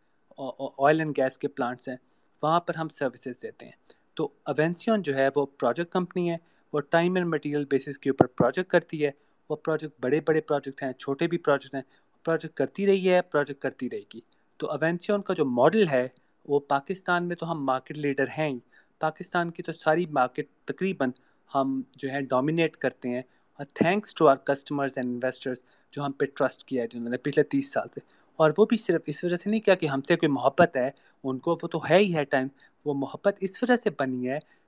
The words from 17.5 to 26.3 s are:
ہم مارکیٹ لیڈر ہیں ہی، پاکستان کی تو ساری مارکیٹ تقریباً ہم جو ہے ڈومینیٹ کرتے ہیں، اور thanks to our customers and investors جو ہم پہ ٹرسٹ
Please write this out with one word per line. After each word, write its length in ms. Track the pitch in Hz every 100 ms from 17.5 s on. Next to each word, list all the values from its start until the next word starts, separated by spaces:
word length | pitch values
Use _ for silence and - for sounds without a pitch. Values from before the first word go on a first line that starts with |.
ہم 140 | 160 135
مارکیٹ 320 | 131 - 151
لیڈر 280 | 143 135 131
ہیں 220 | 156 156
ہی، 100 | 120 _ _ _ -
پاکستان 520 | 156 - 180 175 170
کی 120 | 170
تو 100 | 170
ساری 320 | 156 156 160 165
مارکیٹ 420 | 147 123 - - _ -
تقریباً 460 | 139 190 165 131 - _ _ _ 139
ہم 260 | 135 135 - -
جو 160 | 135
ہے 100 | 139
ڈومینیٹ 560 | 131 127 147 165 160 -
کرتے 320 | 131 - 127
ہیں، 120 | 123 - _ _
اور 120 | - 143 -
thanks 260 | 165 202 -
to 200 | - 151
our 80 | 135 -
customers 380 | 135 - 143 135 131
and 100 | 123
investors 520 | 120 127 - 131 123 _ _ _
جو 140 | - 143
ہم 60 |
پہ 140 | 139
ٹرسٹ 380 | 139